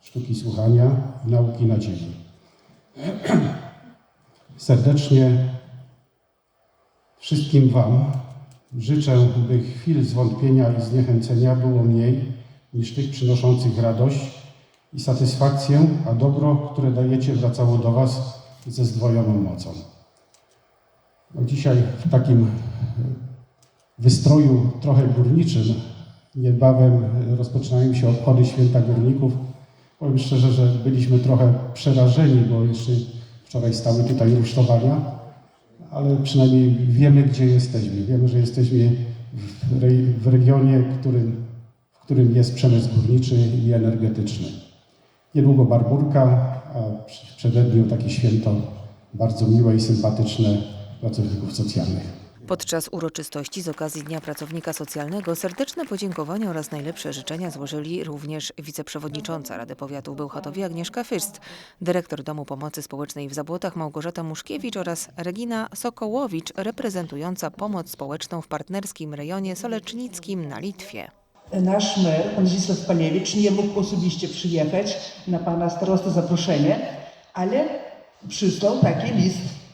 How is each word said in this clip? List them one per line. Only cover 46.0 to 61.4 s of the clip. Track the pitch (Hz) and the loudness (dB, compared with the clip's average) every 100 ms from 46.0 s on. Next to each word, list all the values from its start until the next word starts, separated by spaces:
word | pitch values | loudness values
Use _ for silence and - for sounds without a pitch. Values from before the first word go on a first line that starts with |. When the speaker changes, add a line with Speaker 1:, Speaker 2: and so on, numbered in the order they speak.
| 143 139 127 123 - - - | 2 4 4 4 2 -6 -10
Speaker 1:
a | 131 110 107 - | -8 -6 -8 -12
przy-, | - 107 | -20 -20
w | - | -6
przededniu | 117 117 120 113 | 0 2 4 4
takie | 110 120 - | 2 0 -2
święto | - 117 110 - 101 - - - - _ | 0 0 0 0 -2 -4 -10 -18 -20 _
bardzo | 101 113 - 110 | -4 -4 0 2
miłe | 113 113 110 | 4 4 2
i | |
sympatyczne | 107 110 107 104 110 - 110 104 - - - - | 2 0 0 0 -2 0 0 0 -4 -14 -18 -8
pracowników | 117 113 98 95 95 - | -6 -4 -4 -4 -6 -6
socjalnych. | 107 - - 92 - - - _ 117 | -4 -4 -4 -4 -8 -16 -20 _ -8
Speaker 2:
Podczas | 185 - 165 156 | -8 -4 -6 -6
uroczystości | 180 160 156 151 147 143 - | -8 -8 -8 -12 -12 -12 -10
z | 170 | -10
okazji | 151 156 156 | -8 -8 -10
Dnia | 147 160 | -10 -12
Pracownika | - 147 151 165 160 | -10 -12 -10 -12 -10
Socjalnego | 156 147 151 147 190 180 165 | -10 -10 -10 -8 -8 -6 -6
serdeczne | 190 175 269 - 311 | -8 -8 -10 -8 -10
podziękowania | 196 202 165 151 190 214 | -8 -8 -8 -8 -6 -6
oraz | 160 151 | -8 -10
najlepsze | 151 143 165 151 | -10 -10 -10 -12
życzenia | 139 127 160 180 | -12 -12 -10 -10
złożyli | 156 139 151 151 175 | -12 -12 -10 -8 -10
również | 160 147 147 156 143 - | -10 -12 -12 -12 -12 -16
wiceprzewodnicząca | 151 147 151 156 151 151 147 165 139 95 | -18 -14 -14 -12 -10 -12 -10 -12 -12 -14
Rady | 120 139 | -14 -14
Powiatu | 139 143 139 | -14 -14 -14
w | 139 | -12
Bełchatowie | 143 147 143 160 | -12 -12 -12 -10
Agnieszka | 196 165 170 - | -10 -8 -10 -10
Fürst, | 240 208 - - | -8 -8 -8 -14